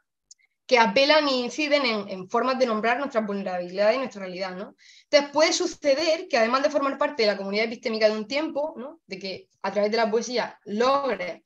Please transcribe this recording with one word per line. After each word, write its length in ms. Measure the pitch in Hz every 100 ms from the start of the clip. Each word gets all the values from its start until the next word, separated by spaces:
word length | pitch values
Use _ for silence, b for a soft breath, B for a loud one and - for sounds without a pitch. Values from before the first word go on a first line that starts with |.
| _ _ _ b b _ -
que 140 | 160
apelan 480 | 175 269 285 311 294
e 60 |
inciden 520 | 254 240 302 294 285 247
en, 220 | 214 196
en 220 | 190 185
formas 280 | 233 254 247
de 80 | 247
nombrar 320 | 214 226 254
nuestra 220 | 277 220
vulnerabilidad 720 | 208 202 185 180 175 190 208
y 60 | 262
nuestra 240 | 254 202
realidad, 340 | 185 180 190 185
¿no? 200 | 240 _ B B B
Entonces 200 | 285 285
puede 200 | 285 330
suceder 760 | 330 349 - 285 269 330 330 370
que 80 | 247
además 260 | 226 262
de 60 | 294
formar 280 | 285 277 269
parte 260 | 294 294
de 40 | 208
la 100 | 196
comunidad 280 | 196 208 233
epistémica 420 | 226 240 220 214
de 80 | 214
un 120 | 214
tiempo, 460 | 277 311 277 214 226
¿no? 240 | 269 330 -
De 140 | 190
que 300 | 196 185 _ _
a 100 | 196
través 200 | 196 208
de 60 | 226
la 120 | 220
poesía 480 | 226 220 240 175 -
logres, 800 | - 208 254 277 269 190 180 -